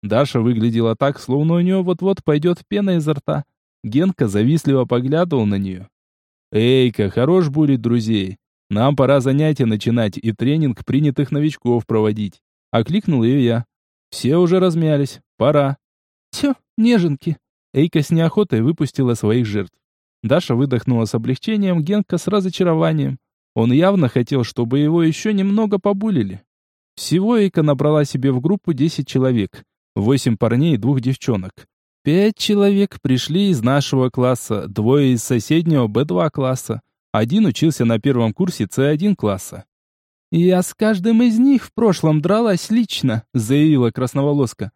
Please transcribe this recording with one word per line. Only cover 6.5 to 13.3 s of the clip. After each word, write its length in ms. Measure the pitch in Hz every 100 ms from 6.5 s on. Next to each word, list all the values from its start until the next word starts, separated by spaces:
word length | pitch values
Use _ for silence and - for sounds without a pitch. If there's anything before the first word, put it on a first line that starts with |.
«Эйка, 560 | 107 117 131 127 107 101
хорош 400 | 104 131 185 160
булить 320 | 139 151 135
друзей. 560 | 117 120 110 110 95 98 _ _ _
Нам 260 | 101 127
пора 260 | 143 127 139
занятия 440 | 131 135 156 147
начинать 540 | 120 107 117 120 107 -
и 140 | 113
тренинг 520 | 107 120 151 151 107
принятых 480 | - 127 151 135 143
новичков 540 | 143 151 143 120 120 -
проводить», 540 | 113 107 107 101 - _ _ _
окликнул 540 | 117 113 185 196 143
ее 140 | 113